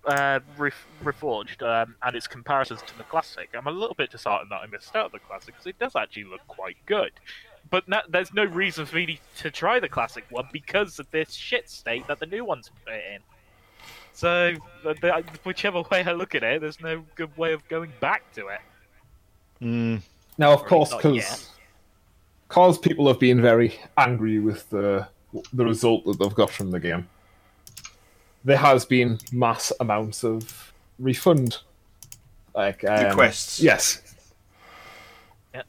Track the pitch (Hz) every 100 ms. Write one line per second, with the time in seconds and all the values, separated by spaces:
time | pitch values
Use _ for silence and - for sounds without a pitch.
0 | 143 139 139 135 139 147 143 - - -
1 | 147 - 151 110 104 - 117 113 117 -
2 | 127 120 - 127 117 139 131 113 - -
3 | - 160 - - - 117 139 175 226 -
4 | 135 117 - - 101 101 110 104 - 220
5 | 214 104 _ 98 - - 180 - 247 131
6 | 107 107 101 92 _ - 95 87 - 208
7 | - - - - - - - 185 180 208
8 | 170 175 185 202 202 170 190 160 147 160
9 | 170 156 - - 156 - 170 247 160 127
10 | 113 117 - 120 127 156 - 196 202 -
11 | 139 156 156 - - 247 - - - 120
12 | 135 147 160 202 233 139 - - - 110
13 | 92 101 _ _ _ _ _ _ - -
14 | - - 170 175 175 165 - - 156 151
15 | 175 165 170 - 185 180 208 180 165 185
16 | 180 175 175 151 113 156 156 - 165 160
17 | 156 - 160 147 165 156 _ 160 165 123
18 | 139 208 - - 98 101 - _ _ _
19 | _ _ _ _ _ _ 120 117 117 113
20 | - _ _ - 147 143 - 170 147 120
21 | 151 123 98 123 - - _ _ _ _
22 | _ _ _ _ _ - 151 160 175 156
23 | 143 127 127 123 120 117 117 - - -
24 | 127 120 110 107 107 104 - 104 101 98
25 | 101 _ _ - - 123 117 110 117 113
26 | - 98 98 104 101 - 98 90 85 85
27 | 87 _ _ _ _ _ - - - _
28 | _ _ _ _ 127 139 147 131 - 127
29 | 120 113 - 123 117 113 - - 120 104
30 | 107 - 117 113 113 - - _ _ -
31 | 127 127 185 156 123 - _ _ _ _
32 | - - _ - _ - 101 95 101 107
33 | 101 98 120 - - - 156 101 - -
34 | - - _ _ _ _ - - - -
35 | - - - _ _ 131